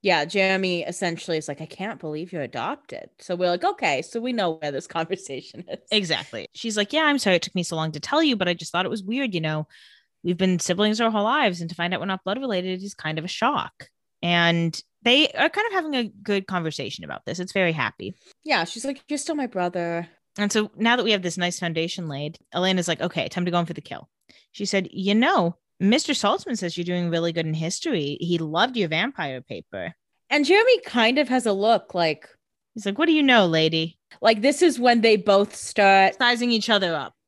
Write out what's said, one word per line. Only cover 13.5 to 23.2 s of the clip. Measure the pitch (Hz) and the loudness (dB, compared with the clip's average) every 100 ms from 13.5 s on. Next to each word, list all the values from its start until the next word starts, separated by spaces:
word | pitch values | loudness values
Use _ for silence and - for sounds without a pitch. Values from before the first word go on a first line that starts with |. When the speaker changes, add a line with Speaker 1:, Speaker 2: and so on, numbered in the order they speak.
| 294 - _ - _ _ _ | 0 -6 _ -20 _ _ _
Speaker 2:
And | 170 175 170 170 170 - - _ | 0 4 4 4 0 -4 -16 _
they | 240 262 302 | 2 4 4
are | - 311 | 2 0
kind | 392 453 | 0 -2
of | |
having | 381 311 | -2 -2
a | 269 | -4
good | 226 - 202 202 190 | -4 -8 -4 -4 -2
conversation | 185 160 151 117 - | -4 -4 -6 -10 -10
about | 78 67 | -12 -12
this. | - 170 | -8 -8
It's | 180 | -4
very | 196 175 | 0 0
happy. | 160 113 - 95 - _ _ | 0 -4 -4 -14 -14 _ _
Speaker 1:
Yeah, | 311 240 | -2 0
she's | 170 226 | 0 -6
like, | 269 277 _ | -8 -8 _
"You're | 294 | -8
still | 294 302 | -4 -4
my | 254 | -4
brother." | 190 180 180 170 170 170 _ _ - | -2 -4 -2 -4 -4 -8 _ _ -6
Speaker 2:
And | 202 | -2
so | 214 214 - | 0 -2 -2
now | 226 247 | 0 2
that | |
we | 226 | 2
have | 202 | 0
this | 180 175 | -2 -4
nice | 175 175 | -4 -4
foundation | 170 165 165 - 165 | -4 -4 -4 -6 -8
laid, | 139 147 165 _ | -8 -10 -12 _
Elena's | - 185 185 175 | -2 0 0 0
like, | 160 | -2
"Okay, | 175 165 | -2 -2